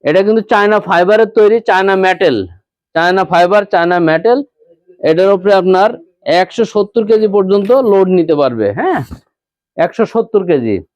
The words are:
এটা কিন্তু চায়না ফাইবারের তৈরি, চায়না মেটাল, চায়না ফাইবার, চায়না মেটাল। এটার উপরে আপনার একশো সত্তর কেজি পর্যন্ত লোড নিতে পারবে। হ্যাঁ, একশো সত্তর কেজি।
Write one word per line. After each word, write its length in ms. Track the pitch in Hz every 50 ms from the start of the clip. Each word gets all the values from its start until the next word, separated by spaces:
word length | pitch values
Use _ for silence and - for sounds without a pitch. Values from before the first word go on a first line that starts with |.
এটা 220 | - 143 151 185 196
কিন্তু 180 | 208 220 226
চায়না 380 | 208 - 233 208 202 208 214 208
ফাইবারের 460 | - 175 202 170 180 180 214 214 226
তৈরি, 340 | 208 220 226 214 202 220 233
চায়না 360 | 220 - 196 185 190 196 196
মেটাল, 520 | 190 190 185 185 180 196 165 131 107 95 87 87 _ _ _ _ _ _ _ _
চায়না 300 | 165 165 175 185 196 185
ফাইবার, 400 | - 180 170 175 175 196 208 202
চায়না 360 | 196 - 175 170 175 180 175
মেটাল। 440 | 170 160 156 165 175 226 240 277 285 _ _ _ _ _ _ _ _ _ - _ -
এটার 300 | 156 160 165 190 196 202
উপরে 200 | 185 175 202 202
আপনার 360 | 190 180 185 185 185 196 226 240 - - _ _ _
একশো 440 | _ - 156 180 370 370 - - 226
সত্তর 400 | 202 - 214 202 202 _ 233 220
কেজি 220 | 208 226 214 214
পর্যন্ত 440 | 214 196 202 196 185 196 208 202 202
লোড 360 | 247 269 269 220 196 190 190
নিতে 280 | 185 185 180 160 160 160
পারবে। 360 | 147 143 131 123 110 107 101
হ্যাঁ, 300 | 101 143 262 381 - - 123 - - - _ _ _ _ _ _ _ _ _ _ _
একশো 280 | - 160 170 - - 220
সত্তর 400 | - - 233 226 220 - 202 185
কেজি। 300 | 170 165 139 117 113 101 90 - _ _